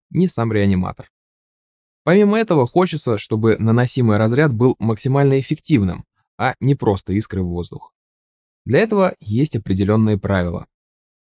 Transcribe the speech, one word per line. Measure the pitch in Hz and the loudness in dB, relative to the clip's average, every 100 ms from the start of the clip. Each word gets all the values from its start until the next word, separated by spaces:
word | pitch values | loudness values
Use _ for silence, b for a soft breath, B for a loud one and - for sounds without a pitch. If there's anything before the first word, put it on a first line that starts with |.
| _ | _
ни | - 180 | -2 -2
сам | - 117 | -2 -2
реаниматор. | 107 101 92 90 - - _ _ _ _ _ _ _ _ _ | 0 2 0 -2 -8 -18 _ _ _ _ _ _ _ _ _
Помимо | - 185 208 214 | 0 4 4 2
этого, | 226 165 120 | 0 0 2
хочется, | - 180 151 - 104 | 0 0 -2 -4 -4
чтобы | - 110 113 107 | -4 -2 0 0
наносимый | 113 113 123 - 120 104 | 2 2 0 0 2 2
разряд | 110 123 156 | 2 2 0
был | 110 127 123 | 2 0 0
максимально | 113 110 131 135 143 135 | -2 -2 -2 2 2 2
эффективным, | 131 156 - 147 98 82 - _ _ - | -2 -6 0 2 2 -4 -12 _ _ -6
а | 127 - | -4 -2
не | 123 | -2
просто | 139 113 98 - | 0 0 -2 -2
искры | 95 107 95 | -4 -4 -4
в | 90 | -4
воздух. | 87 85 - - _ _ _ _ _ _ _ - | -6 -8 -12 -20 _ _ _ _ _ _ _ -2
Для | 131 | 0
этого | 220 208 185 - | 2 2 0 -2
есть | 101 107 147 117 | -4 -2 -2 -2
определенные | - 95 98 110 110 104 | -4 -2 0 2 2 0
правила. | 98 98 87 85 - _ _ _ _ _ | -2 -2 -2 -6 -12 _ _ _ _ _